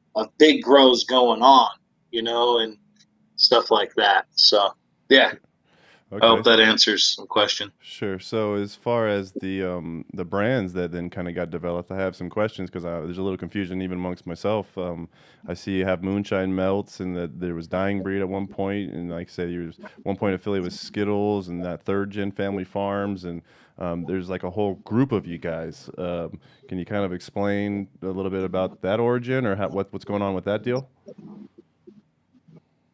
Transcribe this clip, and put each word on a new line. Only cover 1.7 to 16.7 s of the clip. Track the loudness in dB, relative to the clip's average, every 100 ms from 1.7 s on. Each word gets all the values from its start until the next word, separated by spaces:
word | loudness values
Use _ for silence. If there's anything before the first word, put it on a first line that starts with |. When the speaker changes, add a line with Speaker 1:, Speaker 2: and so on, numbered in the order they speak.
| -2 _ _ _
Speaker 1:
you | -6
know, | -2 0 2 2
and | 0 -8 _ _ _ _ _ 2
stuff | 6 6 6
like | 2 2 2
that. | 4 2 0
So, | 2 4 4 2 -2 _ _ 4
yeah. | 6 6 0 _ _ _ _ _ _ _
I | 4 6
hope | 6
Speaker 2:
Okay. | 8
Speaker 1:
that | 8
answers | 8 6 2 2 0 -2
some | -2
question. | 0 2 0 -8 -14
Speaker 2:
Sure. | -20 -8 -6 -6
So | -4 -2 0 -2
as | -4 -6
far | -2 0 0
as | 0 -4
the, | -8 -6 -4
um, | -4 -4 -8 -10 -10
the | -10 -4
brands | -2 0 0 -2
that | -4 -6
then | -6 -8
kinda | -8 -8
got | -6 -6
developed, | -6 -6 -6 -6
I | -6
have | -6 -6
some | -6
questions | -2 -2 -4 -10
'cause | -8
I, | -8 -8
there's | -8 -6
a |
little | -6 -6
confusion | -6 -6 -6 -6
even | -6 -6
amongst | -6 -8 -10
myself. | -6 -2 -2 -4 -8
Um, | -8 -8 -12 _ _ _ -12
I |
see | -8 -4 -2
you | 0
have | 0
Moonshine | -2 -2 -2 -2 0 0
Melts | 0